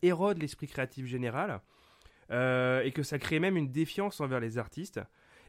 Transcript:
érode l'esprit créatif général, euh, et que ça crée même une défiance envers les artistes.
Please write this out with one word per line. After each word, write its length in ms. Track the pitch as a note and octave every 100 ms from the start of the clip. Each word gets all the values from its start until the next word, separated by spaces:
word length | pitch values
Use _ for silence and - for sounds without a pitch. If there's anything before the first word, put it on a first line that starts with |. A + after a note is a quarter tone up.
érode 360 | F3 E3+ G3 G3+
l'esprit 280 | D3 - C#3+
créatif 400 | - C3 - B2+
général, 540 | B2 B2 B2 G3 G#2+ - _ _ _ - _ -
euh, 520 | A#2+ B2+ B2+ B2+ C3
et 100 | C3
que 100 | C3+
ça 160 | C#3 C#3+
crée 220 | - D#3
même 160 | F#3 F#3
une 140 | C#3+
défiance 500 | C3+ D#3+ - G3+ -
envers 200 | C#3+ C3
les 180 | A2+ A#2
artistes. 420 | G#2+ - F#3 - G2+ _ _ -